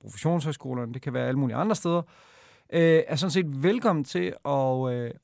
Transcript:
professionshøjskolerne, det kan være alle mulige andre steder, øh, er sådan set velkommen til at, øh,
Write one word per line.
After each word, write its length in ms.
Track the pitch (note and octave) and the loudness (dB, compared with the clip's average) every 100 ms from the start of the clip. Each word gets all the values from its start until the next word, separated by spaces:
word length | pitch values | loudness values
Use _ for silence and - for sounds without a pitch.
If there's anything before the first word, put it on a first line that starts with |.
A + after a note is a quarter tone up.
professionshøjskolerne, 920 | G#2+ - D#3 E3+ D3+ D3 C3 B2+ A#2+ | -16 -4 0 0 -2 -6 -6 -6 -6
det 80 | A#2+ | -8
kan 120 | C#3+ | -6
være 140 | B2+ B2 | -4 0
alle 120 | C3+ | 0
mulige 160 | C3 A2+ | 0 0
andre 200 | F#3+ G#3+ | 0 0
steder, 260 | F3 E3+ E3 - - - - _ _ | 0 -2 -4 -14 -20 -20 -20 _ _
øh, 280 | E3+ E3 D#3+ D#3+ | 2 6 6 4
er 80 | D#3+ | -2
sådan 160 | F3 | 0
set 320 | D3+ E3+ C#3 | 0 0 0
velkommen 400 | D#3+ A#3 A3+ E3 C#3+ | 2 2 2 0 0
til 280 | F3+ F3 - - | -2 -4 -4 -2
at, 480 | C#3 C3 C3 C3 | 0 2 0 -2
øh, 180 | B2 A#2+ - | -2 -6 -8